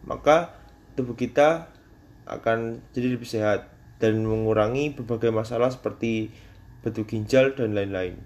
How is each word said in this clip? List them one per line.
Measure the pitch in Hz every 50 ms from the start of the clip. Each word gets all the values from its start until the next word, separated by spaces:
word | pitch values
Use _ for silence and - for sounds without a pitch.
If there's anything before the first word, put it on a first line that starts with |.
maka | - - - - - 143 151 165 175 - - - - - - - - - -
tubuh | - 127 120 120
kita | 110 127 113 - 151 143 156 165 165 165 - - - - - - - - - - - -
akan | - - - - 110 113 113 117 113 117 123 - -
jadi | - 127 123 127 123
lebih | 117 120 -
sehat | - 110 107 104 101 95 - - - - - - - -
dan | - 110 110 110 110
mengurangi | 110 110 110 110 110 110 107 107 107 123 139 147 151
berbagai | 135 - 120 110 117 113 - 117
masalah | 110 110 113 113 120 117 120 131
seperti | 127 127 - - - - - 117 113 110 110 107 - - - - - - - - - -
batu | - 117 110 113 107
ginjal | - - 110 107 107 - 131 131 135 135
dan | - 120 110 104
lain-lain. | 101 101 98 98 92 92 90 87 - -